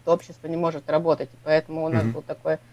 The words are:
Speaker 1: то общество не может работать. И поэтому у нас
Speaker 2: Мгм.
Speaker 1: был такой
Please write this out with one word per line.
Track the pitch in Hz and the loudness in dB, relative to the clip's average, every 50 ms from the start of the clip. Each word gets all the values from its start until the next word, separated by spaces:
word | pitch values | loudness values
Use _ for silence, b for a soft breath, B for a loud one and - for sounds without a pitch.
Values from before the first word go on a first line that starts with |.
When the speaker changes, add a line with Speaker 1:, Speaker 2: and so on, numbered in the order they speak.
| - | 0
Speaker 1:
то | 170 | 2
общество | 170 175 - - 170 - - 160 | 2 2 0 -10 -20 -14 -10 -6
не | 165 | -4
может | 165 170 165 160 143 - - | -2 -2 -2 -2 -4 -4 0
работать. | 151 156 170 165 151 - 139 - | 0 0 2 2 2 0 0 -10
И | - - - | -12 -10 -2
поэтому | 151 156 156 156 - 160 160 160 | 2 2 2 2 0 -6 -4 -2
у | 160 | 0
нас | 139 113 107 | 0 2 0
Speaker 2:
Мгм. | 113 | 0
Speaker 1:
был | 117 - | -2 -4
такой | - - 151 - - 156 156 - b b | -8 -10 -10 -6 -2 -2 -2 -2 b b